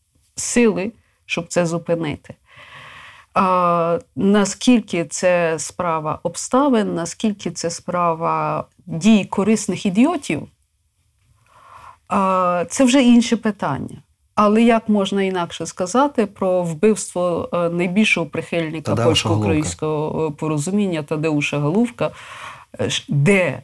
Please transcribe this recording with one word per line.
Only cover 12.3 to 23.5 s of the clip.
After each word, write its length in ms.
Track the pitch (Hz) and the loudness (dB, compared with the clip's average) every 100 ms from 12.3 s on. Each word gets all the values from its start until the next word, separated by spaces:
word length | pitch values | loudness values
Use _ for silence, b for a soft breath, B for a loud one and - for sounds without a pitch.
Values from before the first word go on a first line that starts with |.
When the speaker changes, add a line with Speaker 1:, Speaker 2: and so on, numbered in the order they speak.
| 185 180 175 170 | 2 0 0 -2
Speaker 1:
це 140 | - | 0
вже 200 | 254 285 | 4 6
інше 340 | 240 240 233 233 | 8 6 6 0
питання. 600 | 220 208 165 135 - - _ _ _ - | -2 -4 -4 -4 -8 -14 _ _ _ 2
Але 260 | 208 214 | 4 6
як 280 | 233 226 220 | 6 4 2
можна 340 | 208 190 196 | 0 0 0
інакше 420 | 190 185 170 - 165 | -2 -2 -4 -6 -10
сказати 600 | - 180 240 285 269 196 | -6 -2 0 0 0 -2
про 380 | - 190 180 | -2 0 0
вбивство, 840 | 175 156 220 208 - 180 180 170 - | 0 2 2 2 -4 -2 -2 -2 -4
е, 160 | 175 170 | -2 -2
найбільшого 560 | 175 180 185 214 180 156 | -2 0 2 2 2 -2
прихильника 560 | 165 160 170 160 160 - - | -6 -4 -4 -4 -6 -4 0
Speaker 2:
Тадеуша 100 | 120 - 110 | 2 2 0
Speaker 1:
польсько-українського, 800 | 107 104 151 151 - 156 151 151 | 0 0 0 -2 -6 -4 -4 -4
Speaker 2:
Голубка. 240 | 151 160 | -4 -4
Speaker 1:
е, 40 | 147 | -4
порозуміння 640 | 156 151 156 208 196 160 | -4 -2 -2 -2 -2 -4
Тадеуша 540 | 147 156 160 147 147 147 | -4 -4 -2 -2 -2 -2
Голубка, 520 | 147 196 240 - 156 B B B B B B - | 0 0 0 -2 -6 B B B B B B -6
е, 80 | - | -4
ш-, 140 | - - | -4 -4
де 540 | 143 151 196 170 | 0 2 2 2